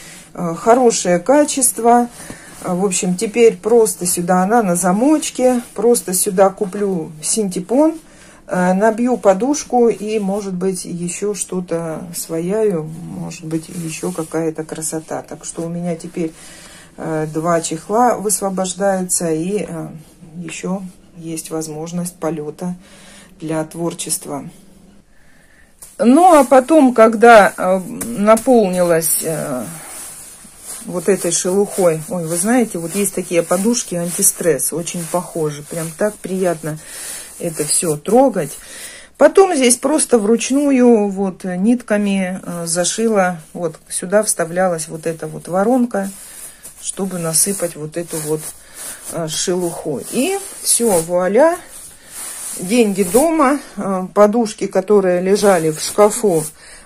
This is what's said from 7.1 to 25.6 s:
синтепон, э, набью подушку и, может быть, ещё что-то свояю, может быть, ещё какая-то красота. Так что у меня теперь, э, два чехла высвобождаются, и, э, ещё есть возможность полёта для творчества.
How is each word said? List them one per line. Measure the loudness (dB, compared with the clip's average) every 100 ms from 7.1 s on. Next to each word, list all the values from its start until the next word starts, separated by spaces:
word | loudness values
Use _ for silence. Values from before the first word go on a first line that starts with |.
| -10
синтепон, | -6 -4 -2 -4 -2 2 2 0 -14 -20 -20 -20 -6
э, | -2 0
набью | 2 2 2 0 2
подушку | 2 2 0 -2 -2 2 2
и, | 0 -4 -4
может | -2 -4 -6
быть, | -4 -4 -4 -8
ещё | -8 -8 -6 -6
что-то | -6 -6 -6 -4 -6 -6 -8 -10 -12
свояю, | -6 -6 -2 0 0 -2 -6 -12 -12 -10
может | -10 -12
быть, | -6 -6 -6
ещё | -10 -10 -6 -6
какая-то | -6 -6 -4 -4 -6
красота. | -10 -8 -8 -8 -8 -10
Так | -10 -16
что | -14 -10
у | -8
меня | -6 -6 -6
теперь, | -8 -8 -8 -8 -20 -20 -20 -20 -20 -12
э, | -6 -4 -4
два | -4 0 0
чехла | -2 -8 -2 2 2 2
высвобождаются, | -2 -2 -2 -4 -4 -2 -2 0 -2 -4 -2
и, | -2 -2 -4 -6
э, | -8 -12 -14 -20 _ -20 -14
ещё | -12 -10 -6 -6 -8 -18 -20 -16
есть | -12 -10 -8
возможность | -8 -8 -10 -8 -6 -8 -6
полёта | -6 -4 -8 -8 -8 -8 -14 -20 -20 -20 -20 -12
для | -6 -4
творчества. | -6 -6 -6 -6 -8 -8 -8 -10 -12 -18 -20 -20 -20 -20 _ _ -20 _ _ _